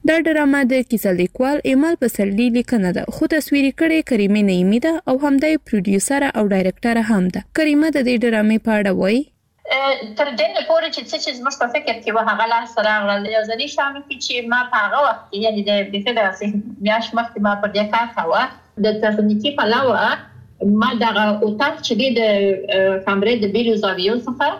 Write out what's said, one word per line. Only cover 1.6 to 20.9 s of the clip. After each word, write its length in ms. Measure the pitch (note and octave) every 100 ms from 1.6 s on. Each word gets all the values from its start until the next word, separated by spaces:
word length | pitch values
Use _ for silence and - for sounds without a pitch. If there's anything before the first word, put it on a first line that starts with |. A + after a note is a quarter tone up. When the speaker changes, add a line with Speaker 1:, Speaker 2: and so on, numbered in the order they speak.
| -
Speaker 1:
ایمل 260 | C4 D#4+ E4+
پسرلي 420 | A#3+ - G3 G3 A#3+
لیکنه 380 | A#3 A#3+ A#3+ F#3 F#3
ده، 60 | -
خو 120 | - D#4
تصویري 400 | D#4+ - C#4+ C4+ -
کړې 180 | D#4+ D#4+ -
کریمې 320 | A#3 G3 G#3+ G3+
نعیمي 280 | F#3 F#3 A3+
ده 80 | D#4+ E4 -
او 60 | C4
همدا 240 | D4 C#4 D4+
یې 100 | D#4 -
پروډیوسره 640 | A3 F#3 G3 - C#4 C#4 -
او 80 | G#3
ډایرکټره 500 | G3 F#3 - A#3+ A#3 A3
هم 160 | G#3+ F3+
ده. 60 | - - -
کریمه 300 | D#4 D4 D#4+ D4+
د 20 | B3
دې 80 | A#3+
ډرامې 360 | A#3+ A3 G#3+ A3 A3+
په 40 | G#3+
اړه 140 | G3+ F#3
وایي، 200 | F#3+ A#3 D4 _ _ _ - B3+ C4+ C4+ G#3+ -
Speaker 2:
تر 100 | D4 A#3
ډېره 220 | E5 F#4 C#4+
پورې 200 | E4 D#4+
چې 80 | D4 A#3+
څه 80 | D#4
چې 80 | D#4 B3+
زموږ 160 | B3 -
په 40 | A#3+
فکر 200 | D4 C#4 A3+
کې 80 | -
وه، 80 | A3 G#3+
هغه 160 | G#3+ A3+
لاسته 320 | A#3 A#3 - G#3+
راغلل. 400 | G#3+ G3+ G3+ G3+
یو 80 | A3 G#3+
ځلي 200 | A3+ C#4+
شامل 300 | D4 C#4 C#4 C#4+
کې 100 | C4
چې 100 | - B3 A#3
ما 80 | B3 A#3+
په 60 | A#3
هغه 180 | - B3 C#4
وخت 180 | A3 -
کې، 120 | G3 A3
یعنې 160 | G#3 G3+
د 20 | G#3 G3+
بیخي 220 | G3+ B3 A#3
داسې 240 | G3 F#3+ G#3 G#3 - - G3+
میاشت 240 | A3 A3+ A#3
مخکې 200 | A#3 A3 G#3
ما 60 | G3+
پر 60 | G#3
دې 100 | G3+ G#3
کار 140 | G#3+ - -
کاوه، 260 | F3+ G3+ C4 - _ - G#3+
د 100 | G#3+
تخنیکي 500 | G#3+ G#3+ G#3+ G#3+ C#4+ C#4+
پلوه 480 | A3 A#3+ C4+ G3+ G#3+ D4 - - - - G3+ G#3+
ما 80 | A#3